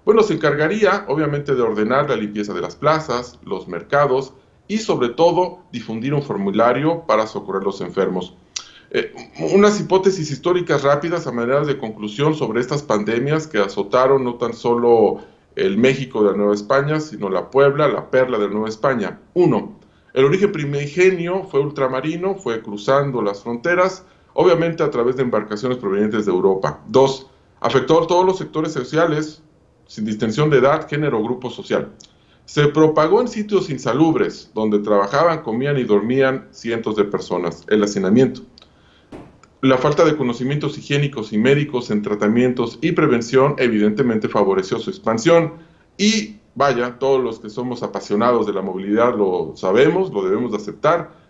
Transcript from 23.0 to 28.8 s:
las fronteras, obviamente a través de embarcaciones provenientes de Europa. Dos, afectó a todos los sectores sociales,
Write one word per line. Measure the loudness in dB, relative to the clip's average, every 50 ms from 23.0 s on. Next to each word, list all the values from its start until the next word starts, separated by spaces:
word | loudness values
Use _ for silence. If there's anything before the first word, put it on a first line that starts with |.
| 2 0 -2 -2 -2
las | -2 -4 -4 -6
fronteras, | -8 -6 -4 -2 0 2 2 2 2 0 -4 -14 _ _ _ _ _ _
obviamente | 2 4 4 4 4 2 0 -2 -2 -2
a | 0
través | 0 0 0 0 0
de | 0 -2
embarcaciones | 0 0 -2 -2 -4 -6 -4 -4 -4 -4 -4
provenientes | -4 -2 0 0 0 0 0 -2 0
de | 0 0
Europa. | 2 2 2 2 0 -2 -4 -6 -8 -8
Dos, | 0 2 4 4 4 2 -4 -12 -18 _ _ _ _ _ _
afectó | -4 0 0 0 2 4 2 2 2
a |
todos | 4 2 4 4
los | 2 0 -2
sectores | -6 -6 -6 -4 -4 -4 -4
sociales, | -6